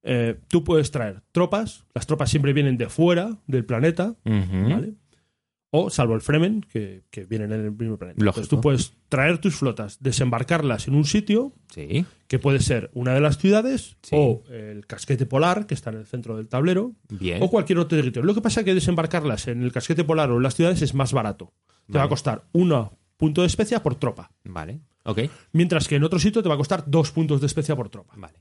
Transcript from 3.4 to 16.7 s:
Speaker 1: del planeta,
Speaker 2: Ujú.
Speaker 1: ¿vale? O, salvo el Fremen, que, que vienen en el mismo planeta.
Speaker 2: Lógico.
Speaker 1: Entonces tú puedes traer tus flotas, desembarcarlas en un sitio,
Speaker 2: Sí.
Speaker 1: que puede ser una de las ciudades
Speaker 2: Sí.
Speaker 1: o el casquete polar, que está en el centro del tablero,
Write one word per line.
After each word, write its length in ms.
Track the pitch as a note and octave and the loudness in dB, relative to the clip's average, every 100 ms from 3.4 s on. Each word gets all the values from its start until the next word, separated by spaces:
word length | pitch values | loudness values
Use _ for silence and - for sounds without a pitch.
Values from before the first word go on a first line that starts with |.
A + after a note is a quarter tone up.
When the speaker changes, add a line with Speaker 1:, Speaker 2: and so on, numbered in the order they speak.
| - | -4
Speaker 1:
del 200 | C3 G#2+ | -4 -2
planeta, 480 | A#2 D#3 E3+ G3 A#3 | 0 2 0 -4 -4
Speaker 2:
Ujú. 460 | A2+ G#2+ F2+ F#2 G#2+ | 0 0 0 0 2
Speaker 1:
¿vale? 240 | F#3+ F#3+ G#3+ _ _ _ _ _ _ _ D3 | 0 -2 -12 _ _ _ _ _ _ _ 0
O, 140 | F#3+ | 0
salvo 240 | - A#2+ | 0 2
el 60 | A2+ | 0
Fremen, 400 | - D3+ F3 G#3+ | 0 2 2 0
que, 420 | - A2+ G2+ F#2+ _ | -6 -8 -8 -12 _
que 140 | - | -16
vienen 260 | F#2 A2 G#2 | -8 -6 -4
en 120 | A2 | -4
el 80 | G#2+ | -4
mismo 240 | G#2+ A2+ G#2 | -4 -6 -6
planeta. 260 | F2+ F2 | -8 0
Speaker 2:
Lógico. 200 | G#2 G#2 | 2 2
Speaker 1:
Entonces 60 | G#2 | 0
tú 120 | C#3+ | 2
puedes 320 | C#3+ C3 - _ _ | 2 2 -2 _ _
traer 300 | C3+ D3 E3+ | 0 2 2
tus 180 | G3+ D3 | 0 0
flotas, 400 | C3+ A2 G#2 - | -2 -4 -10 -6
desembarcarlas 880 | C3 A2+ B2+ A#2 - E3+ D3 G#2+ - | -4 0 0 0 0 0 0 -2 0
en 80 | |
un 100 | C#3+ | 2
sitio, 480 | D3 G#3 G#3 G#3 C4+ _ _ | 2 0 2 0 0 _ _
Speaker 2:
Sí. 320 | - D2 C3+ F3+ _ _ | -16 -4 -2 -2 _ _
Speaker 1:
que 100 | C3 | 0
puede 220 | C#3 C#3 | 2 2
ser 320 | - A#2+ G2 | 2 -2 -4
una 180 | B2 B2 | -4 0
de 80 | C3 | 2
las 180 | D3 D3 | 2 4
ciudades 580 | F#3+ G#3 B3 C4+ - _ | 4 4 2 -4 -6 _
Speaker 2:
Sí. 120 | - D3+ | 0 2
Speaker 1:
o 280 | C#3 A2 - | 4 0 -8
el 340 | A#2 G#2+ G#2 - | -16 -14 -14 -14
casquete 400 | A2+ - C3+ C3+ | -16 -4 -2 0
polar, 400 | C3+ E3+ F#3 G#3 | 2 2 0 -2
que 80 | |
está 160 | C#3+ - | -6 -6
en 60 | A2 | -10
el 100 | G#2+ | -10
centro 300 | B2+ A2+ A2 | -10 -8 -8
del 100 | A2 | -4
tablero, 460 | B2 D#3+ | 0 2